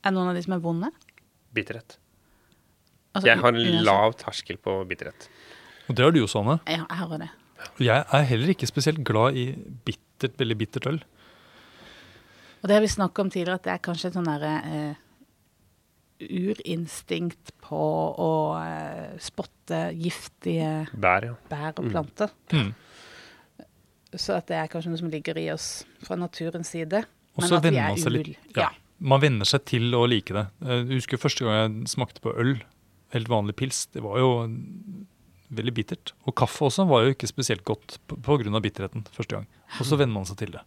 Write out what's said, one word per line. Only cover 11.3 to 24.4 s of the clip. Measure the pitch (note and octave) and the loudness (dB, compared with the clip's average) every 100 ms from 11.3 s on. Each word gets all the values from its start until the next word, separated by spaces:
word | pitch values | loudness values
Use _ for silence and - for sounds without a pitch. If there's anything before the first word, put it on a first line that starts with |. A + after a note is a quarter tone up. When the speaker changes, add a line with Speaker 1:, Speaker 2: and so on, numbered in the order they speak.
| - - - - - - - - - _ - - - | -20 -20 -20 -20 -20 -20 -20 -20 -20 _ -20 -20 -10
Speaker 1:
Og | G3 | 4
det | G#3 | 6
har | |
vi | G#3+ | 6
snakket | - F#3 - | 2 0 0
om | F#3+ | -2
tidligere, | F#3 F3 F#3 | 0 -2 -2
at | |
det | - | -2
er | F3+ | -4
kanskje | - E3 F3+ | -4 -4 -4
et | |
sånn | F3 E3+ | -2 -2
derre, | D3 D3+ D#3 D#3 | -2 -2 -4 -4
eh, | D3+ D3+ D3+ _ _ _ _ _ _ _ _ _ _ _ _ | -6 -6 -10 _ _ _ _ _ _ _ _ _ _ _ _
urinstinkt | - F#3 F#3 G#3+ - E3+ E3 - - E3+ F3 - - _ | -8 -4 -2 -4 -4 -4 -4 -10 -6 -4 -4 -6 -20 _
på | - D3+ D#3 D#3+ D#3+ - | -8 -2 0 0 -2 0
å, | E3+ D#3+ D#3 D#3+ | 0 2 0 -2
eh, | D#3+ D#3 D3+ D#3+ D#3+ - | -6 -8 -10 -10 -12 -12
spotte | - - - _ - E3 E3+ E3 | -12 -10 -12 _ -6 -4 -4 -4
giftige | E3+ - - _ F3 E3 D#3 D#3 D#3 | -6 -6 -14 _ -4 -2 0 -2 -6
Speaker 2:
Bær, | A2 F#2 F#2 | 0 2 2
ja. | A2+ A#2+ - | 0 -12 -10
Speaker 1:
bær | D3 D#3 D3+ | -8 -8 -6
og | A#2 | -2
Speaker 2:
Mm. | |
Speaker 1:
planter. | D#3+ C#3+ - G#3+ _ _ | -2 -4 -4 -6 _ _
Speaker 3:
Mm. | D#3+ G2+ A2 - - - - - - _ _ - _ _ _ _ F3+ | 0 0 -6 -18 -20 -20 -20 -20 -20 _ _ -20 _ _ _ _ -10
Speaker 1:
Så | - | -2
at | F#3 | -2